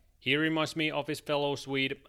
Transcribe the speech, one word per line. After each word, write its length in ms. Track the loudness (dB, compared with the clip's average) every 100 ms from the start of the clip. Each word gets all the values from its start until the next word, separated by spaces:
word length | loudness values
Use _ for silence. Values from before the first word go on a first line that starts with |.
| _ _
He 160 | 0
reminds 400 | 2 2 2 0
me 160 | 0 0
of 160 | 0 -2
his 140 | -4
fellow 340 | 0 0 0
Swede 440 | -2 -2 0 0 -2